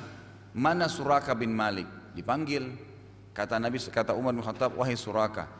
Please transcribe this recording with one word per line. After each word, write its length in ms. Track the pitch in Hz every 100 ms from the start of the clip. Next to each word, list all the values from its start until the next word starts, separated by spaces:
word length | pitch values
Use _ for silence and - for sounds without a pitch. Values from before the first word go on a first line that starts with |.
| - - - - -
"Mana 400 | 107 143 175 165
Suraka 400 | - 139 143 139 117
bin 200 | 117 110
Malik?" 320 | 107 98 90 - -
Dipanggil. 840 | 87 101 135 151 143 127 123 - - - - - -
Kata 240 | 104 113
Nabi, 240 | 117 127
kata 320 | - 117 110 107
Umar 160 | 127
bin 80 | 120
Khattab, 400 | 110 104 127 -
"Wahai 160 | 131 117
Suraka, 560 | - 104 107 98 78 -